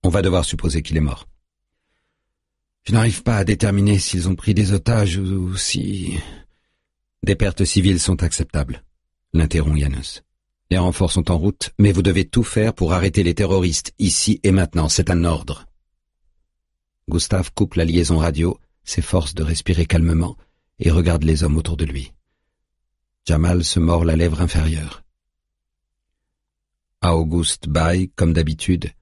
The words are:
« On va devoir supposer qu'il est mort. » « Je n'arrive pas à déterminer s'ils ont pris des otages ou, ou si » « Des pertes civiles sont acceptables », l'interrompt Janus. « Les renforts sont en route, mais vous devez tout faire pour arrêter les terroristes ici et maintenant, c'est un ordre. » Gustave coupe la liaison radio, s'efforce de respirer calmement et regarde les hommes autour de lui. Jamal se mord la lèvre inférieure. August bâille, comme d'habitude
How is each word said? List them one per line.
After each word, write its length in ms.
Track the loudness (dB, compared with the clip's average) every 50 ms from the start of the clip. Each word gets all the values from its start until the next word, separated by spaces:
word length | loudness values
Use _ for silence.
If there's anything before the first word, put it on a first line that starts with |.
| 0
« 0 |
On 60 | 0
va 120 | 0 2
devoir 240 | 0 2 0 0 0
supposer 360 | -2 -4 -4 -4 -2 -2 -2
qu'il 140 | -4 -2 -2
est 60 | -2
mort. » « 260 | 0 -2 -4 -8 -16 -20 -20 _ _ _ _ _ _ _ _ _ _ _ _ _ _ _ _ _ _ _ _ _ _ _ _ _ _ _ _ _ _
Je 60 | 0 2
n'arrive 300 | 2 4 2 0 0 -2
pas 140 | 0 0
à 60 | 2 2
déterminer 540 | 0 0 0 0 0 2 2 2 4 2
s'ils 320 | 2 0 -2 -4 -2 -2 -2
ont 60 | -2
pris 180 | -2 0 0 2
des 180 | 2 2 2
otages 460 | 0 0 0 0 2 2 2 0 0
ou, 60 | -2 -4
ou 340 | -2 -2 -2 -4 -4 -4
si » « 640 | -6 -4 -4 -4 -4 -4 -4 -6 -6 -6 -6 -6 -8 -8 -10 -16 -20 -20 _ _ _ _ _ _ _ _ _ _ _ _ _ _ _ -2
Des 120 | -2 0
pertes 300 | 2 0 -2 0 0 -2
civiles 340 | 2 2 2 2 4 2 2
sont 220 | 0 0 0 0
acceptables », 640 | 0 -2 -2 -4 -6 -4 -2 -4 -4 -4 -8 -14 -14 _ _ _ _ _ _ _ _ _ 0
l'interrompt 460 | 0 0 2 2 0 0 2 2 2
Janus. « 420 | 0 0 -2 -4 -8 -12 -14 -16 _ _ _ _ _ _ _ _ _ _
Les 80 | 0
renforts 340 | 0 2 0 0 0 0 0
sont 200 | 0 -2 0 0
en 60 | 0 0
route, 320 | 0 -2 -2 _ -12 -12 0 2
mais 120 | 4 4
vous 120 | 4 4 2
devez 220 | 2 2 2 -2
tout 180 | 0 0 -2 0
faire 320 | 0 0 0 0 0 0
pour 180 | 0 0 0 2
arrêter 300 | 2 0 2 2 2 2
les 100 | 2 2
terroristes 600 | 0 0 0 2 0 0 0 -2 -4 -6 -8 -6
ici 420 | _ -2 0 0 0 0 0 0 2 2
et 80 | 2
maintenant, 360 | 4 4 2 0 0 -2 0
c'est 220 | 0 0 0 0 0
un 140 | 0 0 2
ordre. » 420 | 0 0 -2 -4 -8 -10 -10 -12 -20 _ _ _ _ _ _ _ _ _ _ _ _ _ _ _ _ _ _ _ _ _ _ _ _ _ _ _ -4
Gustave 420 | -2 -2 0 0 -2 -2 -2 -4 -2
coupe 180 | -2 -2 -2 0
la 120 | -2 0
liaison 340 | 2 2 0 2 2 2 2
radio, 400 | 2 0 0 0 -2 -2 -2 -6 _ _ _ _ _
s'efforce 500 | -6 -4 -4 -4 0 0 -2 -2 -2 -6
de 80 | -4
respirer 460 | -4 -4 -4 -4 -2 -2 0 0 0
calmement 500 | 2 2 2 2 2 2 0 0 -2 -6 -12 -20 _ _ _ _ _ _
et 140 | _ 0 2
regarde 320 | 4 4 2 2 0 2 2
les 180 | 2 2 2
hommes 160 | 2 0 0
autour 200 | 0 -2 -4 -4
de 80 | -4 -4
lui. 280 | -4 -4 -8 -10 -12 -16 _ _ _ _ _ _ _ _ _ _ _ _ _ _ _ _ _ _ _ _ _ _
Jamal 380 | -2 0 2 2 2 0 0 0
se 160 | 0 0 0
mord 260 | 2 2 2 2 2
la 100 | 0 2
lèvre 260 | 2 0 0 0 0
inférieure. 640 | -2 0 0 0 0 0 -2 -4 -8 -10 -14 -18 -20 _ _ _ _ _ _ _ _ _ _ _ _ _ _ _ _ _ _ _ _ _ _ _ _ _ _ _ _ _ _ _ _ _ _ _ _ _ _ _
August 680 | 0 2 2 2 2 0 0 0 0 -2 -4 -6 -6
bâille, 420 | -2 0 0 2 2 2 0 -2 -4
comme 240 | _ 0 0 2 2
d'habitude 580 | 2 0 0 -2 -4 -2 -2 -2 -2 -2 -8 -12 _